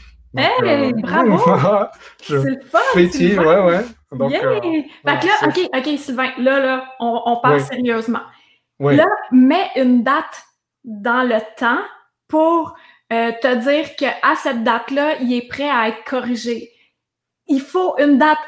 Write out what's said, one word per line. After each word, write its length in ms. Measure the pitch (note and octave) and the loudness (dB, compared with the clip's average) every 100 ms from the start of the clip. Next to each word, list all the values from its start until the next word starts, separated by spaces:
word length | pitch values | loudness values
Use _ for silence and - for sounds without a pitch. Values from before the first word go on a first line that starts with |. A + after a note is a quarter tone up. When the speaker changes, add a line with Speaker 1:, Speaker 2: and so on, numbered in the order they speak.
| - - _ | -20 -20 _
Speaker 1:
Donc, 120 | B3+ D#4+ B4 | -2 -2 0
Speaker 2:
Hey, 260 | G4+ C#4+ C4 | 0 0 0
Speaker 1:
euh, 20 | A3+ | -2
Speaker 2:
bravo ! 360 | - E4 A3+ F3+ | -2 0 2 4
Speaker 1:
<laughs> 500 | A4+ C3+ E3+ G#3 G#3+ - - - | 4 2 2 0 -2 -8 -20 -18
je 180 | - C#3+ | -4 -2
Speaker 2:
C'est 80 | C3+ | -2
le 100 | C3 | -4
fun, 180 | - E4 C5 | -2 0 2
Speaker 1:
pétille, 360 | F#3 F3 C4+ F3 | 2 2 2 2
Speaker 2:
c'est 60 | G3 | 4
le 60 | |
fun. 220 | D#3+ F#3+ F3+ | 4 4 4
Speaker 1:
ouais, 60 | F3 | 2
ouais. 80 | A#3+ - - | -2 -12 -14
Donc, 200 | C#3 - | -6 -2
Speaker 2:
Yay ! 120 | D#4 | 0
Speaker 1:
euh, 160 | B4+ G#4+ | 0 -2
Speaker 2:
Fait 240 | F4 D#4+ - - | -2 -4 -6 -8
Speaker 1:
voilà, 160 | C#4+ C#4+ | -4 -2
Speaker 2:
que 60 | F#4 | 0
là, 60 | G#4 | 2
Speaker 1:
c'est 240 | D4+ F#4 | 0 0
Speaker 2:
ok, 60 | F4 C4 | -2 -4
OK, 200 | C#4 C#4+ | -4 -4
Sylvain, 340 | - A#3+ B3+ B3 | -6 -4 -6 0
là, 200 | B3+ C#4 | 0 2
là, 260 | C4 C4 C4 - | 0 -2 -8 -6
on, 220 | A#3 A#3 A#3+ | -4 -2 -2
on 120 | A#3+ | 2
parle 200 | B3 - | 2 2
Speaker 1:
Oui. 20 | |
Speaker 2:
sérieusement. 600 | C#3 B3 B3 A3+ A3+ A3 - _ _ _ _ - | 0 -4 -2 -2 -4 -6 -8 _ _ _ _ -2
Speaker 1:
Oui. 180 | C#3 C#4+ | 2 4
Speaker 2:
Là, 80 | F4 G#4+ - | 4 0 2
mets 380 | B3+ B3+ E4+ F#4+ C4 | 4 6 4 0 0
une 280 | B3+ B3 | 2 2
date 400 | B3+ D4+ D#4+ - - _ _ _ | 2 -2 -4 -14 -20 _ _ _
dans 400 | A#3 G#3 A#3 B3 | -16 -6 -2 0
le 160 | B3 A3 A3 - | 0 -2 -4 -4
temps 220 | A#3 C#4+ G#4 - _ _ - | -2 -2 -6 -14 _ _ -2
pour, 460 | D#4 D#4+ E4+ - - - _ - | 2 2 2 -2 -12 -20 _ -6
euh, 180 | A#3 A#3 A3+ | -2 -2 -2
te 140 | B3+ A#3+ | -2 0
dire 400 | B3+ D4 D4 - | 0 0 -2 -6
qu'à 400 | B3+ - B3 D#4 | -6 -2 0 0
cette 280 | D4 A#3+ | -2 -2
date-là, 580 | A3+ A3+ - C4+ D4+ D4+ | -2 -2 -2 -2 -2 -2
il 120 | B3 | -2
est 140 | A#3+ A#3+ | -2 -4
prêt 220 | - D4 | -8 -4
à 180 | B3 A3 | -2 -2
être 160 | A3 | -6
corrigé. 680 | - B3+ A#3+ A#3+ A#3 A3+ - _ _ _ _ _ _ _ - | -6 -6 -4 -6 -6 -8 -10 _ _ _ _ _ _ _ -4
Il 140 | C4+ | -4
faut 360 | - F#4 F4+ - | -2 -2 0 2
une 180 | D4 C4+ | 2 4
date. 220 | D4+ D4+ | 4 2